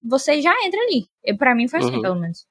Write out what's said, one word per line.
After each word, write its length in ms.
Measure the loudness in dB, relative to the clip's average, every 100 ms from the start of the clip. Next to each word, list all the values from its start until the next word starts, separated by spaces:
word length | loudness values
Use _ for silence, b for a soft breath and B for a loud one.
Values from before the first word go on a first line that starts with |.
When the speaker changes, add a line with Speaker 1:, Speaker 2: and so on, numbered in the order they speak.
Speaker 1:
você 380 | -2 -2 2 2
já 140 | 2 2 0
entra 160 | -2
ali. 240 | 0 0 -4 _
Eu, 140 | -6 0
pra 160 | 2
mim 140 | 2 0
foi 120 | 0
assim, 120 | 0 0
Speaker 2:
Uhum. 60 |
Speaker 1:
pelo 140 | -2 -2
menos. 300 | -4 -8 _